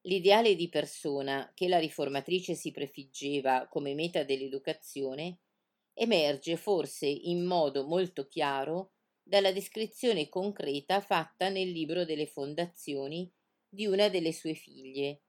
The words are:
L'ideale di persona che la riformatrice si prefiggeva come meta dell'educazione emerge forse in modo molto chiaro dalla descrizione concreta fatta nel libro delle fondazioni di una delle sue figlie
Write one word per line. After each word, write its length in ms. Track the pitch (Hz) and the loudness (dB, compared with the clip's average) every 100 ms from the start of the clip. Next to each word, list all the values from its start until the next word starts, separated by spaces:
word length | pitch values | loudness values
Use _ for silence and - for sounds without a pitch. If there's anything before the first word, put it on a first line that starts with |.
L'ideale 540 | 185 190 180 208 233 | 0 4 8 8 8
di 140 | 175 170 | 4 2
persona 800 | 151 147 - 156 139 139 139 - | 0 -2 -6 -4 -4 -2 -4 -6
che 140 | - 180 | -4 2
la 120 | 175 | 2
riformatrice 760 | 160 - 139 139 139 180 180 | 2 -2 -2 -2 -2 -2 -2
si 160 | 160 156 | -6 -6
prefiggeva 960 | 139 139 - 135 - 139 143 131 127 127 | -6 -8 -8 -16 -8 -4 0 2 0 0
come 260 | 160 143 | -6 -4
meta 300 | 139 170 175 | -4 -2 -2
dell'educazione 1160 | 139 135 135 135 160 156 - 143 135 135 170 175 _ _ _ _ _ | 0 -2 -2 -6 -6 -8 -10 -8 -6 -6 -10 -12 _ _ _ _ _
emerge 640 | - 233 190 147 - - | -2 2 4 4 0 -2
forse 520 | 165 - 185 139 - 143 | -2 0 0 0 -2 -2
in 360 | 143 - 175 | -2 -2 -2
modo 420 | 180 180 147 139 | 2 2 2 0
molto 420 | 139 175 180 - 139 | 0 0 0 -4 -8
chiaro 680 | 165 143 139 139 170 190 _ _ _ | -2 -2 0 -2 -4 -6 _ _ _
dalla 300 | - 202 196 | 2 4 4
descrizione 760 | 190 190 220 214 - 247 196 147 | 0 -6 -6 -6 0 0 2 0
concreta 720 | 185 202 202 147 143 - 196 | -2 -4 -4 -4 -4 0 -2
fatta 480 | 202 175 160 _ 190 | 2 0 0 _ -2
nel 200 | 190 185 | 0 -2
libro 360 | 170 156 170 | -2 -2 -2
delle 220 | 165 151 147 | -2 -2 -4
fondazioni 1000 | - 139 151 170 - - 139 139 165 180 _ _ _ _ | -4 -6 -4 -4 -6 -8 -6 -6 -6 -8 _ _ _ _
di 180 | 196 | -4
una 220 | 214 190 208 | 0 4 4
delle 240 | 185 165 | 4 0
sue 220 | 156 160 | -2 -8
figlie 720 | 151 - 135 131 135 143 143 | -8 -12 -18 -12 -4 -4 -6